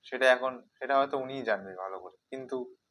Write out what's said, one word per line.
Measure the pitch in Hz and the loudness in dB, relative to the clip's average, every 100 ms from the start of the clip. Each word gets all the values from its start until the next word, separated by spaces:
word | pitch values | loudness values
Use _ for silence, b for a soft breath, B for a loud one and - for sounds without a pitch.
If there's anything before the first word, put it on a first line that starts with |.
সেটা | - 127 131 | -8 4 6
এখন, | 127 131 123 - _ | 6 2 -4 -16 _
সেটা | 131 139 | 2 2
হয়তো | 139 139 | 4 0
উনিই | 131 135 | -4 -4
জানবে | 113 101 95 92 | -2 -2 -2 -10
ভালো | 95 95 | -8 -10
করে, | 90 _ _ | -12 _ _
কিন্তু | 135 127 131 123 - _ | -12 -6 -6 -8 -14 _